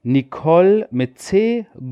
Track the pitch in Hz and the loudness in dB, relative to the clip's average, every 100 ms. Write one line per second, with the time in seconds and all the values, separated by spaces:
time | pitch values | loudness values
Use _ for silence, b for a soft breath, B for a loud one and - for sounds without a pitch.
0 | 120 135 131 - 151 170 190 214 - 123 | -2 -2 -2 -4 2 4 4 2 -2 -4
1 | 127 - - 190 226 240 214 - 127 | -4 -8 -2 0 0 -2 -6 -14 -14